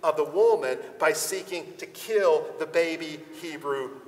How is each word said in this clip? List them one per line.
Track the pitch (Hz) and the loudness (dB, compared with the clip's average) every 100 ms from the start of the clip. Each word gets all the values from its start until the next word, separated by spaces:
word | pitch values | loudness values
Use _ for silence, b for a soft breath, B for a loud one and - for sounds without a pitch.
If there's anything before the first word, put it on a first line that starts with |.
of | 165 151 | 0 2
the | |
woman | 139 156 226 214 131 127 B - | 2 4 6 6 2 -4 B 0
by | 156 | 2
seeking | 147 - 190 - 175 - - | 2 -2 -4 -6 -8 -10 -14
to | 170 | -14
kill | - - 220 185 156 - - | -12 -2 2 6 4 2 -6
the | 156 | -2
baby | 170 170 160 160 151 - - | 0 0 -2 -8 -10 -14 -14
Hebrew | 170 147 143 139 127 - | -12 -8 -4 -4 -6 -12